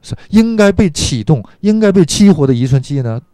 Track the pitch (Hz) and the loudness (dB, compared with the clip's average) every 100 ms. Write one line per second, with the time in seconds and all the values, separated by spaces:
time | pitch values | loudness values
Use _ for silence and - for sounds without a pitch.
0 | - - - 214 226 220 202 202 202 - | -14 -16 -2 0 0 2 0 2 -2 -2
1 | - 127 107 143 - _ 202 220 214 196 | -4 -4 -2 -2 -4 _ -2 0 2 2
2 | 156 - 202 160 135 120 127 135 131 139 | 0 4 4 4 0 0 0 -2 -2 -6
3 | 120 113 _ | -6 -8 _